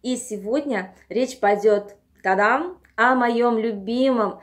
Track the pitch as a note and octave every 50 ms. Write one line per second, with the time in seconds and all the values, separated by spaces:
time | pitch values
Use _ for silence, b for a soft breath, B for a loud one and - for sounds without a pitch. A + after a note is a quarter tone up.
0 | - B3 B3+ A#3+ - - G#3+ G3 F#3+ G#3 A#3+ D4+ C#4+ D4 A#3+ G3 F#3 F#3+ b b
1 | b b F#3 A3 C4 B3 - - - G3+ G#3 G3+ G3 A3 G#3 G3+ G3+ - - _
2 | _ _ _ _ _ F#3+ F#3+ F#3+ G#3 G#3+ A#3+ C#4 E4 F4+ F#4 - _ _ _ -
3 | A3+ B3 C4 B3+ B3 A#3+ A#3+ A#3 A#3+ A#3+ A#3 A3 A3 A#3 G#3+ G3+ F#3+ G3 A#3 B3
4 | C4 C4+ B3+ A#3 G#3 F#3+ - B